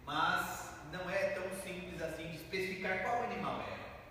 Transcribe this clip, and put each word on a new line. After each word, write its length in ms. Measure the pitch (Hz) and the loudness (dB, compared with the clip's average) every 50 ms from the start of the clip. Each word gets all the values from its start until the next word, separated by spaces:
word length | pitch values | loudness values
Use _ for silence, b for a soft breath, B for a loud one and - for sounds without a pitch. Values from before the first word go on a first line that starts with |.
| - | -6
mas 680 | - - 156 165 160 - - - 180 180 - - - - - - 147 170 | -2 2 4 6 6 6 4 4 2 0 -4 -4 -6 -8 -10 -10 -6 -4
não 160 | 175 175 175 | -4 -2 2
é 220 | 190 196 190 196 | 2 4 4 4
tão 180 | - - 180 190 185 - | 2 2 0 -2 -2 -4
simples 400 | - 185 175 175 180 180 170 156 | -4 -4 -4 -6 -6 -6 -6 -4
assim 280 | 160 156 156 160 165 165 | -2 -2 -2 -2 -4 -4
de 80 | 165 151 | -6 -6
especificar 680 | - - 190 190 190 190 196 - 202 190 190 190 - | -6 -2 0 0 2 2 0 0 0 2 2 2 2
qual 200 | 247 240 240 240 | 4 4 4 2
animal 380 | 214 196 - - - - - | 2 0 0 0 0 0 -2
era. 220 | - - - - - - - - - - | -2 -4 -6 -6 -8 -8 -10 -12 -14 -14